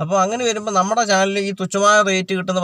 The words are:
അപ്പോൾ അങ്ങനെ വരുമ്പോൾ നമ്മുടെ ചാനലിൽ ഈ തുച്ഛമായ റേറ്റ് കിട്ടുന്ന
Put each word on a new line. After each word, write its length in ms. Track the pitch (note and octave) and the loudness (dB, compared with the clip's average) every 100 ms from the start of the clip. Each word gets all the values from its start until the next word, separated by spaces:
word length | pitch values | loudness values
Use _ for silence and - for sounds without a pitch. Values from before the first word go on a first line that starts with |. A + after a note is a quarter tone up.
അപ്പോൾ 160 | D#3 G3 | -2 0
അങ്ങനെ 200 | F#3+ A#3 B3 | 0 0 -2
വരുമ്പോൾ 260 | G#3+ G#3+ G3 | -2 -2 0
നമ്മുടെ 240 | F#3 A3+ G#3+ | 0 0 2
ചാനലിൽ 260 | F#3+ G3 G3+ G3 | 2 2 -2 -4
ഈ 20 | G3 | -6
തുച്ഛമായ 380 | F#3+ G3 G3+ G#3 G3+ | -6 0 4 4 4
റേറ്റ് 240 | F#3+ F#3 F#3+ | 0 -2 -4
കിട്ടുന്ന 200 | F3+ F#3 | -4 -2